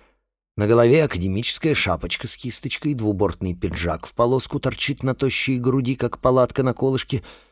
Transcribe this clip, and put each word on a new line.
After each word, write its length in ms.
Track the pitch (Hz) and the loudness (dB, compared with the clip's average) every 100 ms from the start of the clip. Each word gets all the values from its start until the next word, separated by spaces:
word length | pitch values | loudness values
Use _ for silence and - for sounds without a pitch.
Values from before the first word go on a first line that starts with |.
| _ _ _ _ _ - | _ _ _ _ _ -2
На 80 | 104 | 4
голове 360 | 117 120 151 | 6 6 6
академическая 720 | 151 90 95 98 104 - 160 | 4 0 -2 -2 -2 -2 0
шапочка 540 | 139 - 82 87 - 117 | 0 0 -2 -4 -6 -6
с 80 | - | -6
кисточкой, 560 | 127 - 131 - 147 | -6 -6 -8 -6 -4
двубортный 640 | 135 107 98 98 - 92 | 0 0 2 0 0 -6
пиджак 520 | 87 95 82 85 80 - | -4 -4 -2 -4 -4 -6
в 60 | |
полоску 480 | - 120 131 - 139 | 0 2 2 -2 -4
торчит 420 | 131 - - 135 | -4 -4 -4 -2
на 120 | 131 | -4
тощей 420 | 123 135 - - 127 | -2 -2 0 -2 0
груди, 400 | 123 135 123 131 | 0 0 0 -2
как 220 | 123 - | -4 0
палатка 440 | 131 127 123 - | 2 4 2 2
на 120 | 131 | -2
колышке. 480 | 117 135 131 - 127 - - _ | 0 0 -2 -2 -6 -8 -20 _